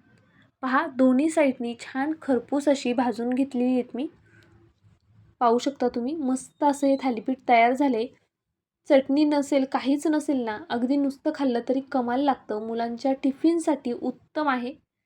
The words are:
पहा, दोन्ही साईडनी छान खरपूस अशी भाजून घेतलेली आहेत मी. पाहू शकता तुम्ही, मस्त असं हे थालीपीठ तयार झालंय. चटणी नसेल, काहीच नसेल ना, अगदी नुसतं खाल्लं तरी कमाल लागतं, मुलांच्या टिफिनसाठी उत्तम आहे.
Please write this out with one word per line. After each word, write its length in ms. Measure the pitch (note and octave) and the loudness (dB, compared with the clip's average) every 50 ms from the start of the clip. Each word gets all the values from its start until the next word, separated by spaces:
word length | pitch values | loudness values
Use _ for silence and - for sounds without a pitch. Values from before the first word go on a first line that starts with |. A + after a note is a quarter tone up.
| _ _ _ _ _ _ _ _ _ _ _ - | _ _ _ _ _ _ _ _ _ _ _ -8
पहा, 240 | C4 B3+ C4 C#4+ C#4+ | -4 0 0 0 0
दोन्ही 440 | C#4+ B3+ B3 C4 B3+ B3+ C4 D#4 D#4+ | -2 0 2 4 4 4 4 2 2
साईडनी 440 | D#4+ E4 D4 C4+ C4 - A#3+ A#3 A#3 - | 2 4 2 2 2 -2 -6 -8 -8 -10
छान 320 | - - - C4 C#4 D#4 D#4 - | -14 -10 -6 -4 -4 -4 -4 -6
खरपूस 460 | - C#4 C4 A#3 A#3 - C4+ C#4+ C#4+ D4+ | -2 0 0 0 0 -2 -4 0 2 2
अशी 240 | C#4 C#4 - B3 | 0 2 0 -2
भाजून 380 | A#3+ B3 A#3+ - G#3 A3+ A#3 B3 | 0 0 0 -2 -2 -4 -4 -4
घेतलेली 420 | B3+ B3+ C4+ C4+ - A#3+ B3 B3+ | -2 -2 -2 -2 -2 -2 0 0
आहेत 120 | B3+ B3 A#3+ - - | 0 0 -2 -4 -8
मी. 140 | A#3 D4+ F4 _ _ _ _ _ - _ _ _ _ _ _ _ _ _ _ _ _ _ _ _ - _ _ _ - | -8 -8 -8 _ _ _ _ _ -20 _ _ _ _ _ _ _ _ _ _ _ _ _ _ _ -20 _ _ _ 0
पाहू 180 | B3 A#3 A#3 B3 | 2 2 2 2
शकता 300 | - C#4+ C#4 - B3 B3 | 0 -4 -4 -2 -4 -4
तुम्ही, 260 | - A#3+ A#3 C4+ E4 | -2 -4 -6 -6 -6
मस्त 500 | E4 C4+ B3+ C4 C4 - - _ - D4+ | -4 -2 -2 -4 -4 -6 -14 _ 0 0
असं 220 | C#4+ C#4 C#4 C#4 | 0 2 2 2
हे 100 | C#4 C4+ C4+ | 2 2 2
थालीपीठ 340 | C4+ C4 A3+ G#3+ - C4 C4 - - B3+ | 0 -4 -4 -4 -4 -6 -6 -4 2 4
तयार 240 | A#3+ A3+ A#3 A#3+ | 4 6 6 4
झालंय. 340 | C4 B3+ C#4+ C#4 A#3 A3 A#3+ C4 _ _ _ _ _ _ _ _ _ _ _ _ _ _ _ - | 4 2 0 0 0 -2 -4 -6 _ _ _ _ _ _ _ _ _ _ _ _ _ _ _ 4
चटणी 360 | D4 C4+ C4+ - C4+ D4+ D4+ | 4 4 4 2 2 2 4
नसेल, 400 | D4 D4 C#4+ C4+ - D4 C4+ C4 | 4 2 0 0 2 0 0 0
काहीच 420 | - - A#3 A3+ C4 C#4+ C#4+ - | 0 -2 -2 0 0 0 0 0
नसेल 300 | D#4+ D4+ D4+ D4 D#4+ C#4 | 0 0 0 0 -2 -2
ना, 220 | B3+ A#3 A3 G#3+ G#3 G#3+ - | -2 -2 -4 -6 -8 -6 -4
अगदी 260 | A#3 A#3+ B3 B3+ C#4+ | -2 -2 0 0 2
नुसतं 340 | C#4+ C#4 C4+ C4+ - - D#4 D4+ | 2 0 -2 -4 -4 -4 -4 -2
खाल्लं 260 | - C#4+ C4 A#3 A#3+ B3 - | 0 -2 0 0 0 0 0
तरी 120 | C4 C4+ | -2 -2
कमाल 400 | C4+ - - B3+ A#3+ A#3+ B3 C4+ | -2 -2 -2 -2 -2 0 0 0
लागतं, 460 | D4 C#4 B3+ - - - G#3+ G#3+ A3 | 2 0 0 -2 -4 -6 -6 -6 -6
मुलांच्या 460 | A3+ A3+ A#3 A#3 A#3 A#3 A#3 - C4+ | -6 -4 -4 -4 -4 -6 -4 -2 -2
टिफिनसाठी 800 | C4+ C4+ - C4 C4 - - E4 E4+ E4 D#4+ E4 C#4+ C#4+ - A#3+ | -2 0 0 -2 -2 2 2 2 2 2 0 0 -2 -2 -2 -6
उत्तम 560 | A#3+ - - B3+ B3 - _ _ - D#4 D4+ C#4 | -6 -4 -4 -6 -6 -8 _ _ -6 -4 -2 0
आहे. 240 | B3+ B3 A#3+ B3+ D#4+ _ _ _ _ _ _ | -2 -2 -4 -8 -12 _ _ _ _ _ _